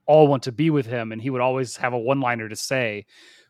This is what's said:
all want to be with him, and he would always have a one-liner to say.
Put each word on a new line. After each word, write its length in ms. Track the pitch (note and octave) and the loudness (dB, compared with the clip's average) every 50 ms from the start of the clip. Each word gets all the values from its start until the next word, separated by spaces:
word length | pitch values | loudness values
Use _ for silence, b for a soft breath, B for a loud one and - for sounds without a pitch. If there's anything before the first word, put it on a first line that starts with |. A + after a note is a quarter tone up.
| _ | _
all 220 | - D3 D#3 D#3 C#3+ | 4 6 8 8 8
want 160 | C#3+ B2 - | 6 2 -2
to 80 | C3+ | -4
be 180 | A#2 B2 D#3 E3 | -4 -2 0 0
with 160 | D3+ C#3+ B2 | 0 0 -2
him, 260 | A2 B2+ A#2+ A2+ A2+ | -4 -6 -8 -8 -8
and 100 | A2 A2+ | -10 -8
he 80 | A2+ C#3 | -8 -6
would 120 | C3 B2 | -4 -2
always 340 | B2 C3 C3 C3 C3 A#2 - - | 0 0 0 -2 -4 -6 -6 -4
have 140 | C3+ B2 B2 | -4 -4 -2
a 60 | B2 | -2
one-liner 480 | A2+ B2+ C3+ C#3 C3 B2 A#2+ A#2 A2+ G#2+ | -2 0 0 0 0 -2 -2 -4 -6 -8
to 80 | G#2+ | -10
say. 500 | - - - C#3 C3 B2 A2 G#2 G#2 G#2 _ b b b b b b b b | -10 -6 -4 -2 -2 -2 -2 -4 -6 -10 _ b b b b b b b b